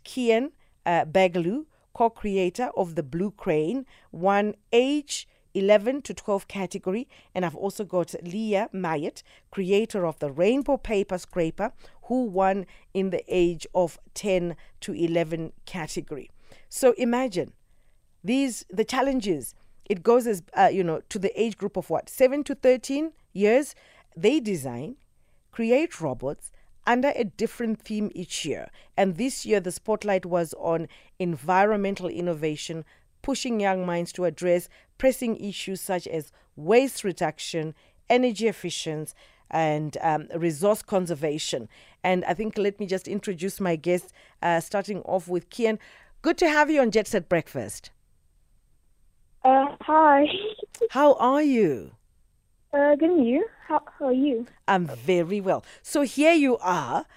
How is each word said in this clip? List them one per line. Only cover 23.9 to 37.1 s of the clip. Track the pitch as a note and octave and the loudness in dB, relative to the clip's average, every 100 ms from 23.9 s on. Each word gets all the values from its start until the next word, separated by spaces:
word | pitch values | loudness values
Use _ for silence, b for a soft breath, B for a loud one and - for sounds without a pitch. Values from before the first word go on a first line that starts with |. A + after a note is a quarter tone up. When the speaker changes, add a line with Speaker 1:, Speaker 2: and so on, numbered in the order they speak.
| b b | b b
Speaker 1:
They | - G3+ D4+ | -2 2 2
design, | A3 F3+ C3 A#2+ D#3 C4 _ _ _ _ _ | 0 -4 -4 -8 -10 -14 _ _ _ _ _
create | - A3+ B3 E4 - | -4 2 2 2 -4
robots | D#3+ B2 B2+ D#3 - - - - - | -6 -6 -6 -8 -14 -20 -20 -8 0
under | B3 C#4 - | 2 2 0
a | |
different | G#3+ - A3 - A#3 G#3+ | -4 -4 -6 -4 -6 -6
theme | - G#3+ G#3 | -6 -6 -6
each | - F3+ - | -6 -10 -8
year. | D#3 G2+ A#1+ b b - | -6 -6 -10 b b 0
And | G3 E3 | 0 0
this | B3+ - | -4 -4
year, | - G#3+ | 0 0
the | F3+ | 0
spotlight | - - G#3+ G#3 F#3+ | -6 -4 -4 0 -2
was | F3+ F3 E3 | 0 -2 -2
on | - - E3 E3 b b - | -4 -2 -2 -4 b b -6
environmental | F3+ D#3 C#3+ F#3 G3+ G#3+ G3 G3 F3+ | -4 -2 0 4 4 2 -2 -4 -6
innovation, | - F3 D#3+ D#3 D3+ - E3 D#3 _ _ _ | -4 -4 -2 -4 -4 -8 -10 -12 _ _ _
pushing | - C4+ C4 A3+ | -6 -4 -2 0
young | G3+ F#3 | 0 0
minds | F3+ F3 E3+ | -2 -2 -4
to | - | -2
address | F3+ D#3 F3+ F3 - b b - | -4 0 2 2 0 b b 0
pressing | C4 B3 A#3+ A3 | 0 2 -2 -4
issues | G3+ F#3 - F#3+ | -8 -10 -8 -8
such | - F3+ - | -4 -6 -4
as | D#3+ D3 _ _ | -8 -10 _ _
waste | - D3+ A3+ C4+ - | -8 0 2 2 -4
reduction, | G3+ | -8